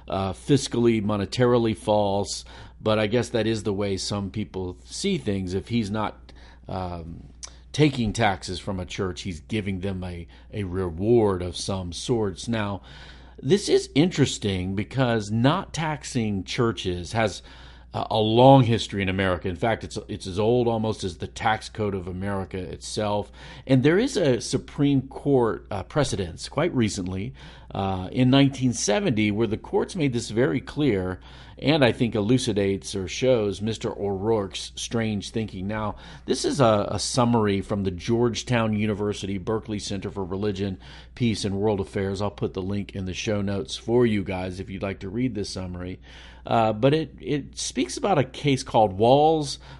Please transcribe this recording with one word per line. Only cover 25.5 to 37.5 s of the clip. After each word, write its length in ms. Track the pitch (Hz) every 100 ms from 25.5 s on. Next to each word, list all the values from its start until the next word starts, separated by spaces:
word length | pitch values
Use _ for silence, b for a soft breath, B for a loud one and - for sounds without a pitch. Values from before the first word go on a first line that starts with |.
| - -
uh, 120 | 101
precedence 640 | - 151 135 98 87 87 -
quite 260 | - 170 131
recently, 580 | 107 107 90 95 120 - B B B
uh, 360 | 98 98 92 92
in 180 | - 127
nineteen 420 | 139 139 135 127
seventy, 600 | - - 208 202 107 107
where 160 | 101 113
the 100 | 110
courts 400 | - 202 - 190
made 160 | 143
this 160 | 117 -
very 320 | 107 147 147
clear 580 | - 143 147 98 92 92 B B B B
and 280 | 131 156 123
I 60 |
think 220 | - 117 110
elucidates 800 | 101 131 - 101 98 98 - 98
or 120 | 90
shows 540 | - 131 123 104 90
Mister 280 | 107 107 113
O'Rourke's 800 | - 101 95 107 110 95 - - -
strange 560 | - 117 110 101 -
thinking. 360 | 113 107 95 95
Now, 280 | 107 107 - B B B
this 180 | 262
is 160 | - 202
a, 280 | 117 104 98
a 80 | 101
summary 640 | - - 120 117 104